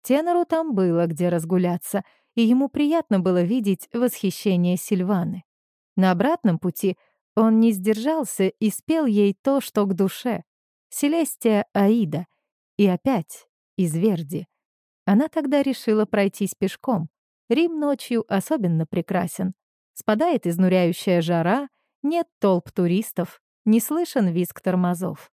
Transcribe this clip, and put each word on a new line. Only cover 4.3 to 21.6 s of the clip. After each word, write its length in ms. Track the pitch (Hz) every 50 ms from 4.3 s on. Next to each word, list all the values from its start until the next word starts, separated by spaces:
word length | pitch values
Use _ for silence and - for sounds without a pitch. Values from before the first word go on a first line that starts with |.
| - - - 208 185 175 175 175 175
Сильваны. 680 | 170 - - 214 180 185 185 214 180 170 160 - 185 - _ _ _ _ _ _ _ _ _ _
На 160 | - 185 185
обратном 480 | 185 175 226 277 339 349 - 208 165 160
пути 380 | - 180 - - - 190 180 _ _ _ _ _ _ _ _
он 260 | 214 220 226 220 226
не 100 | 226 233
сдержался 760 | 214 190 185 214 220 214 233 294 320 320 262 - - - 190
и 220 | 190 - _ 220 214
спел 360 | - - _ - 320 320 302
ей 280 | 247 208 208 202 202 196
то, 280 | _ _ 269 277 277
что 240 | - - _ 226 202
к 80 | 196 196
душе. 500 | 170 196 185 - - - 247 214 170 - _ _ _ _ _ _ _ _ _
Селестия 760 | - - 294 285 311 339 311 - - _ - 226 214 202 - _ _
Аида. 540 | 202 202 196 220 240 208 151 156 156 180 _ _ _ _ _ _ _ _ _ _
И 80 | - 202
опять 640 | 190 180 170 _ 269 262 196 156 - - - _ _ _ _ _ _ _
из 180 | - 185 165 151
Верди. 520 | 165 185 220 196 165 160 139 175 147 - _ _ _ _ _ _ _ _ _ _ _ _
Она 240 | - 202 214 294 320
тогда 340 | - 320 285 262 285 285 277
решила 420 | 269 247 - - 240 214 214 214
пройтись 500 | 208 - 208 196 196 - - 208 185 -
пешком. 500 | _ 202 190 - - - 262 240 170 160 - _ _ _ _ _ _ _
Рим 320 | _ 233 285 339 339 330 302
ночью 460 | 294 285 277 - - - 240 226 -
особенно 580 | _ 196 196 - - 311 277 202 170 165 160 160
прекрасен. 680 | _ - 175 170 - 185 180 180 170 - - 185 185 - _ _ _ _ _ _ _ _
Спадает 540 | - - - 214 220 311 359 320 220 -
изнуряющая 760 | 175 165 170 185 185 185 185 180 165 165 - - 196 180 175
жара, 480 | 160 165 175 170 165 175 208 269